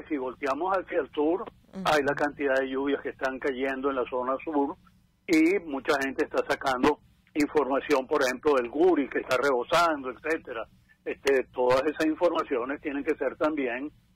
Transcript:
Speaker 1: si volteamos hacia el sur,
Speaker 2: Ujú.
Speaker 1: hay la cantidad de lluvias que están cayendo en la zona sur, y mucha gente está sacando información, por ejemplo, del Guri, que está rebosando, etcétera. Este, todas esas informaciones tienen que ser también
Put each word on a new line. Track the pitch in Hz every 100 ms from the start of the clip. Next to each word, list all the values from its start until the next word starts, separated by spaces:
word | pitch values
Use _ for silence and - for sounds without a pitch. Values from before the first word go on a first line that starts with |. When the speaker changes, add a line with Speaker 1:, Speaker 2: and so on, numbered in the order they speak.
| -
Speaker 1:
si | 147
volteamos | 127 113 143 135 185
hacia | 190 - 175
el | 135
sur, | - 151 185
Speaker 2:
Ujú. | 226 _ _ 190
Speaker 1:
hay | 175 151
la | 139
cantidad | 143 147 139 143 131
de | 135
lluvias | 131 139 135
que | 131
están | - 135 131
cayendo | 147 127 135 131 139
en | 135
la | 120
zona | 127 123 131
sur, | - 151 139 175 _ _ _ _ -
y | 156 160 196 165
mucha | 135 147 143
gente | 135 127
está | 147 135 -
sacando | 143 139 127 143 147 _ _ _
información, | 156 147 151 131 135 - 139 131
por | 147
ejemplo, | 127 127 151
del | 135 120
Guri, | 143 185 160 127
que | 143
está | - 127
rebosando, | 139 123 120 165 170 147 127
etcétera. | 117 156 160 156 113 110 _ _ _
Este, | - 127 139 135 120
todas | - 123 131
esas | 151 147 160
informaciones | 156 175 160 151 131 120 143
tienen | 156 139
que | 143 147
ser | 135 -
también | 156 156 127 123 147 _ _